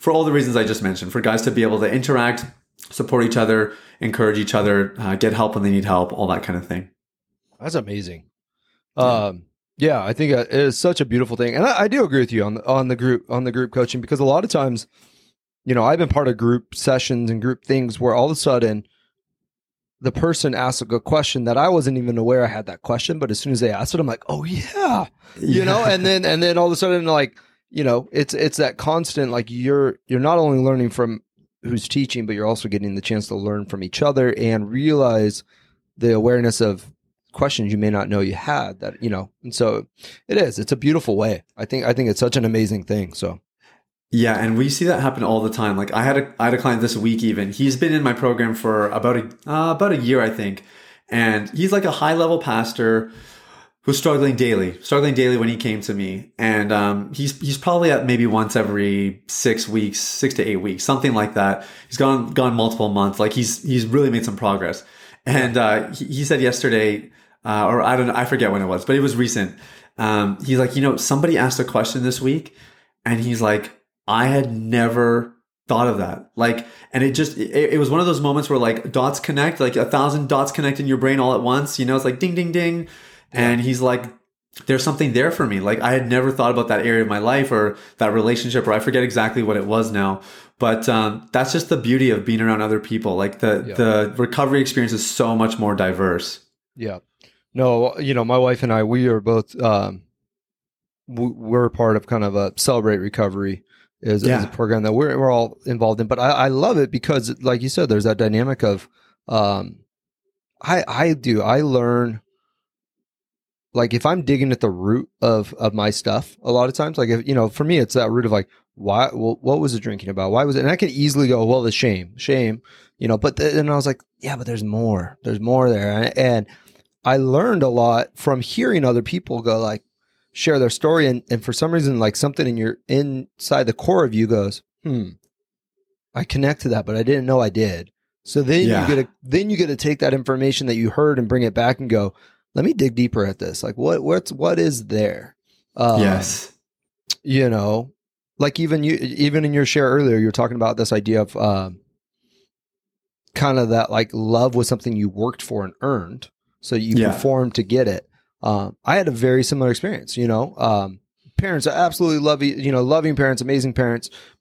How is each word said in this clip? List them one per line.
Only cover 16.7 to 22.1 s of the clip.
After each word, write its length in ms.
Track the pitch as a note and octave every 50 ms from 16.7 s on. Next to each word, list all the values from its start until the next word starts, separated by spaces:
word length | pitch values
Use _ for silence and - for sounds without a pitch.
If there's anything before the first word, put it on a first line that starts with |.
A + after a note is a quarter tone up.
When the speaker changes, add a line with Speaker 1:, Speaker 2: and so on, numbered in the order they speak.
| -
Speaker 2:
sessions 560 | - - - C3 B2+ - - C3+ A#2+ A#2+ A2+
and 120 | A2+ A2 G#2+
group 220 | B2+ B2+ - _
things 340 | - C3+ C3+ B2+ A#2+ A2 -
where 160 | B2 B2 A2+
all 120 | A#2+ B2
of 40 | D3
a 60 | D#3
sudden 500 | D3+ - D3 C3 B2 A#2 A2 G#2+ G#2 G#2 _ _ _ _ _ _ _ _ _ _ _ _ _ _ _ _ _ _ _ _ _ _ _
the 120 | B2+ B2+ -
person 420 | - D#3 E3+ E3 - - D3 B2
asks 280 | A2+ B2+ B2+ C3 - B2
a 20 |
good 200 | A2 A2+ A#2 -
question 400 | - D3+ D#3 C#3+ - - C3 A#2+
that 120 | A#2 A#2
I 120 | B2+ D3 F3
wasn't 260 | F3+ E3+ C3+ C3+ C3+ B2+
even 200 | B2 A#2+